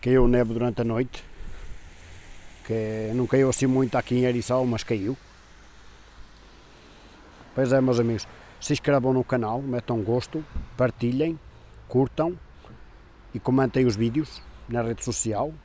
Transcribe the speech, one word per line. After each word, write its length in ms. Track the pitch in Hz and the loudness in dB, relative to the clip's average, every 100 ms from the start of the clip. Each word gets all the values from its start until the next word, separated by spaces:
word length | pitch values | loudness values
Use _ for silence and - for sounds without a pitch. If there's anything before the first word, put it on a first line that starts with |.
Caiu 260 | 123 127 123 | 4 6 8
neve 260 | 123 113 | 6 2
durante 280 | 113 120 120 | 0 -2 0
a 20 | |
noite, 400 | 117 113 127 - - - - - - - - - - - - - - - - | -2 0 -2 -6 -16 -14 -12 -10 -12 -12 -14 -20 -20 -20 -18 -18 -18 -20 -6
que 460 | 113 110 110 110 | -4 -2 -4 -4
não 140 | 120 123 | -2 2
caiu 220 | 131 135 | 4 4
assim 180 | 123 139 | 4 2
muito 280 | 131 131 127 | 2 2 0
aqui 200 | - 123 | 0 2
em 80 | |
Eriçal, 420 | 123 120 110 127 127 | 2 0 0 0 0
mas 180 | 117 | -2
caiu. 340 | - 113 98 139 - - - - - - - - - - - - - - - - - - - - - - - | -2 -2 -2 -6 -10 -20 -20 -20 -20 -20 -20 -20 -20 -20 -20 -20 -20 -20 -20 -20 -20 -20 -20 -20 -20 -20 -10
Pois 200 | - 131 | -2 2
é, 80 | 135 | 4
meus 180 | 131 120 | 4 2
amigos, 260 | 117 110 - - - - | 2 0 -6 -18 -20 -12
se 100 | - | -4
inscrevam 400 | 147 - 143 127 | -2 2 2 4
no 120 | 131 | 0
canal, 380 | 123 127 110 117 | 0 -2 -2 -4
metam 400 | 139 123 - 117 | -4 -6 -2 -4
gosto, 420 | 104 123 - 160 151 - - - | 0 -2 -2 -8 -8 -10 -10 -2
partilhem, 600 | 127 - 120 131 160 160 - - - - - | -2 0 -2 0 0 -2 -12 -20 -20 -20 -2
curtam 500 | 127 131 - 160 180 - - - - - - - - - | 0 2 0 -2 -4 -14 -20 -20 -20 -20 -20 -20 -20 -12
e 60 | 110 | -6
comentem 460 | - 131 135 135 127 | 0 2 4 4 2
os 100 | 104 | 2
vídeos 460 | 117 127 156 - - - - | 0 0 -4 -10 -18 -18 -6
na 120 | 117 | -4
rede 220 | 117 113 | -2 -4
social. 500 | - 110 113 104 143 160 | -4 -2 -2 -2 -4 -6